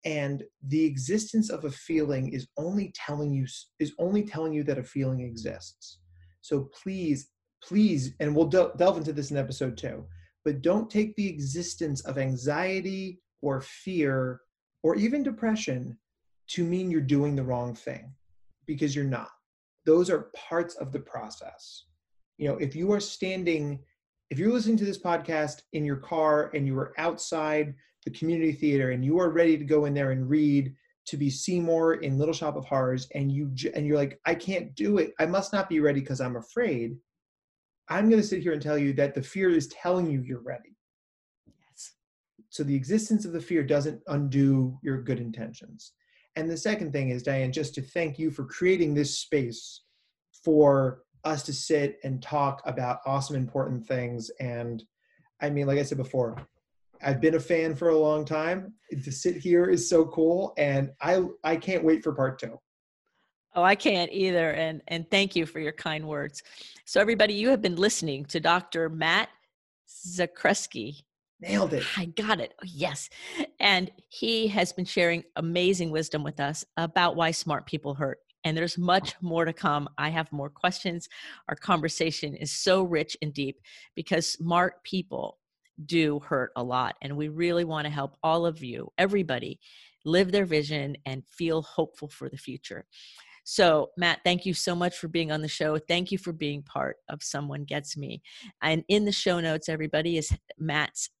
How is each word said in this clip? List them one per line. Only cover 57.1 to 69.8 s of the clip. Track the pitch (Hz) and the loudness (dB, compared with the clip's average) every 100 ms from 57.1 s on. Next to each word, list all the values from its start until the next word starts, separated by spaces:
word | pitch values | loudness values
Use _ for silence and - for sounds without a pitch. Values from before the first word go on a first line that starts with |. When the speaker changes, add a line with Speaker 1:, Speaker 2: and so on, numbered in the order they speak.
| 127 | 2
Speaker 1:
been | 156 | 4
a | 160 | 4
fan | 160 170 160 | 2 0 2
for | 147 170 | 2 4
a | 160 | 6
long | 151 151 | 6 2
time. | 147 156 160 185 196 - _ | 0 -2 0 -2 -6 -18 _
To | 147 135 | -10 -8
sit | 135 180 156 | -2 -2 -2
here | 175 170 180 | 4 4 6
is | 175 170 | 4 6
so | 170 160 | 4 4
cool. | - 160 175 190 - | 4 4 4 0 0
And | 143 139 139 - | 2 2 0 -2
I, | 147 185 180 - | 2 2 2 -2
I | 156 165 | -2 -2
can't | 185 185 | 0 2
wait | 160 160 | 4 4
for | 160 | 2
part | 135 135 135 | 0 -2 -2
two. | 113 - _ _ _ _ _ _ _ _ _ | -12 -12 _ _ _ _ _ _ _ _ _
Speaker 2:
Oh, | 180 | 4
I | 180 | 4
can't | 202 311 196 170 | 6 4 2 0
either. | - 190 175 165 | 0 2 2 2
And, | 151 160 156 - | 0 -2 -4 -8
and | 165 165 | -8 0
thank | 196 196 185 | 2 2 0
you | |
for | 160 156 | -2 -4
your | 151 | -6
kind | 151 165 156 156 | -6 -6 -6 -6
words. | 147 143 - - - - - - | -6 -6 -10 -20 -20 -20 -20 -2
So | 185 | 2
everybody, | 208 220 214 | 4 4 2
you | 208 226 | 4 2
have | 262 | 4
been | 208 170 | 2 2
listening | 202 - 165 139 143 | 2 2 -4 -4 -4
to | 170 | -2
Doctor | 160 175 180 165 165 | 2 2 0 -4 -2
Matt | 160 156 185 220 _ _ _ _ _ | 0 2 2 0 _ _ _ _ _